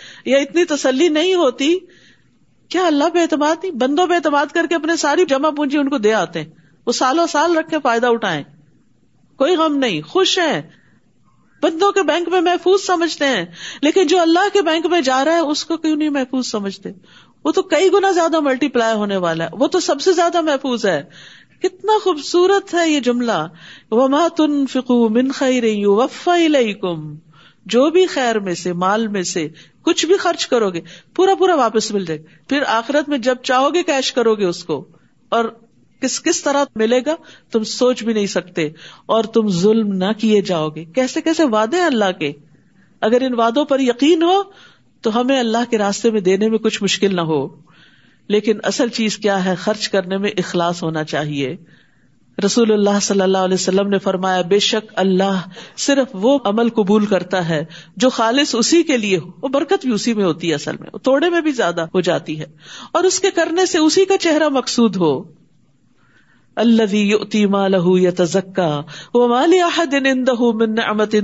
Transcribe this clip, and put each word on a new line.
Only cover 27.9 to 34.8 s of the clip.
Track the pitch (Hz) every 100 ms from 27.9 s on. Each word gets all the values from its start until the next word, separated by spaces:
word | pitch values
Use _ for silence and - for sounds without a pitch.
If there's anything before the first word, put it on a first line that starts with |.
| 339 359
خیر | 302 247 220
میں | 196
سے، | 170 180
مال | 175 185 214 220
میں | 202
سے | 175 180 151 - - _
کچھ | - 359 311
بھی | 381
خرچ | 359 339 -
کرو | 240 202
گے | 170 165 - _ -
پورا | 381 349
پورا | 370 320
واپس | 233 226 214
مل | 208 170
جائے | 156
گا۔ | 160 - -
پھر | 277 262
آخرت | 226 226 285 285
میں | 285
جب | 233 254
چاہو | - 254 285
گے | 339
کیش | 349 269 254
کرو | 254 226 214
گے | 185
اس | 175
کو، | - 143